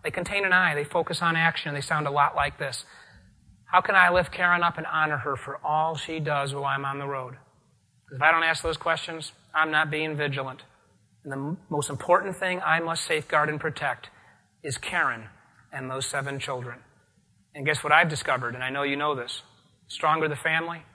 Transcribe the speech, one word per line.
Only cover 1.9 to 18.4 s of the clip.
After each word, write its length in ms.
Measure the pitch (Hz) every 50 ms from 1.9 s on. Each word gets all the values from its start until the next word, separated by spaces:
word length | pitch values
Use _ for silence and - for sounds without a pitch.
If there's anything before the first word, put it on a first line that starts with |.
| 165 151 151 143
a 20 |
lot 240 | 143 143 143 151 147
like 240 | 151 143 143 - -
this. 260 | 151 135 127 - - - - - - - - - - - _ _ _ - - _ _ -
"How 80 | - 180
can 140 | 180 - 202
I 160 | 190 180 175
lift 220 | 175 180 175 -
Karen 320 | - - 180 175 175 175 175
up 120 | 170 -
and 100 | - 160
honor 320 | - 156 156 156 151 151 139
her 180 | 110 147 139
for 240 | 123 - - - - -
all 300 | 156 151 156 156 160 160
she 240 | 147 - - 160 160
does 340 | 151 151 147 143 139 139
while 120 | 139 143 139
I'm 200 | 139 135 139 139
on 140 | 135 139 139
the 80 | 143
road? 280 | 139 143 135 127 127 127
'Cause 840 | - - _ _ _ _ _ _ _ _ _ _ _ _ _ 139
if 60 | 127
I 100 | 147 156
don't 100 | 165 165
ask 200 | 165 160 160 -
those 140 | - 165 160
questions, 560 | - - 170 160 156 - - 165 160 151 - - _ _ _ -
I'm 160 | 156 156 156
not 180 | 156 151 156 151
being 280 | 151 151 156 156 156
vigilant. 480 | 151 147 143 135 135 135 131 131 - - _ _ _ _ _ _ _ _ _ _ _
And 100 | _ 143
the 40 | 135 139
m-, 200 | 139 147 175 - - _
most 180 | 156 147 143 -
important 480 | 147 - - - 175 190 190 196 185
thing 240 | - 190 185 180 180
I 180 | 175 160 160 165
must 240 | 165 165 165 160 -
safeguard 440 | - 165 151 147 - - 151 151 151
and 100 | 151 147
protect 520 | - 160 147 - 151 139 120 - - - _ - _ - _ _ _ _ _ _
is 140 | - 147 127
Karen 540 | - - - 185 175 156 135 120 113 110 104 - - _ _ _ _ _ _
and 160 | - 135 131 127
those 140 | 131 135 131
seven 340 | - - 139 135 139 139 135
children." 440 | - - 135 127 127 123 117 - - _ _ _ _ _ _ _ _ _ _ _ _ _ _
And 100 | 147 139
guess 180 | 151 151 151
what 100 | - 147
I've 160 | 147 160 175 160
discovered, 460 | 151 - - - 135 123